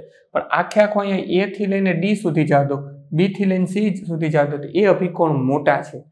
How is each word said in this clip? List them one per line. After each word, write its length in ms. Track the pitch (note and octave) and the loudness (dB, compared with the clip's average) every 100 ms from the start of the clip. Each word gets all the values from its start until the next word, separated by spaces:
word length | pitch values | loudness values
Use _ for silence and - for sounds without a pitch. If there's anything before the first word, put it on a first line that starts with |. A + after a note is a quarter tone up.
| - _ _ | -14 _ _
પણ 80 | - - | -6 -2
આખે 300 | D#3 F3 G#3+ | -2 0 2
આખો 200 | G#3 G#3 | 2 2
અહીંયા 460 | G3 F#3+ - F3 G3 | -2 -2 0 0 0
એ 20 | |
થી 160 | G3 G3+ | -2 -2
લઈને 260 | G3 F#3+ | 0 0
ડી 200 | E3 F#3+ | 0 0
સુધી 300 | G#3 F3+ D#3 | 0 0 0
જાઓ 200 | D3 C#3+ C#3 | 2 2 2
તો, 80 | C#3 - - - | -2 -6 -16 -6
બી 160 | D#3 G3 | 0 0
થી 160 | G3 | 0
લઈને 220 | G3 F#3 F#3 | 0 0 0
સી 300 | F#3+ G#3+ F#3 | 0 -2 -2
સુધી 320 | - E3 D#3+ | -6 -4 0
જાઓ 180 | D#3 C#3+ | 0 0
તો 220 | D3 C#3+ | -2 -4
એ 100 | E3+ | 2
અભિકોણ 480 | G3+ F3+ F3+ F3+ E3 | 4 4 0 0 0
મોટા 500 | C#3 B2+ C#3+ D3+ C#3 | 2 0 0 0 0
છે. 160 | - - - | -4 -14 -18